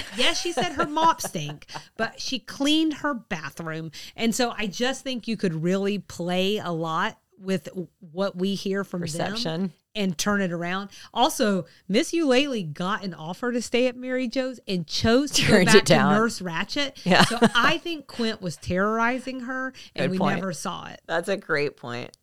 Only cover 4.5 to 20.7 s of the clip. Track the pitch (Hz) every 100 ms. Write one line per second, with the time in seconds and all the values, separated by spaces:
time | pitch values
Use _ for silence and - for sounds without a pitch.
4.5 | 208 208 165 247 269 262 247 226 220 196
5.5 | 160 175 196 196 202 - - 175 185 190
6.5 | 208 175 165 165 165 214 - _ _ 190
7.5 | 185 - 185 165 _ 170 170 196 180 196
8.5 | 190 196 196 190 180 165 165 165 220 202
9.5 | 165 190 - _ 214 190 - 208 202 185
10.5 | 170 170 185 202 - - 233 311 - 214
11.5 | 190 - _ - 214 330 339 285 247 294
12.5 | 233 156 143 180 202 190 151 156 185 247
13.5 | 240 - 240 254 247 254 254 247 262 254
14.5 | 247 - 185 160 - 226 247 294 - 139
15.5 | 202 180 208 - 151 139 208 226 - 180
16.5 | 165 202 294 277 - 180 - - 233 226
17.5 | 240 269 330 339 311 - - 220 208 180
18.5 | - - 180 202 226 233 254 262 262 240
19.5 | 262 262 269 - - 139 185 - 170 190
20.5 | - 185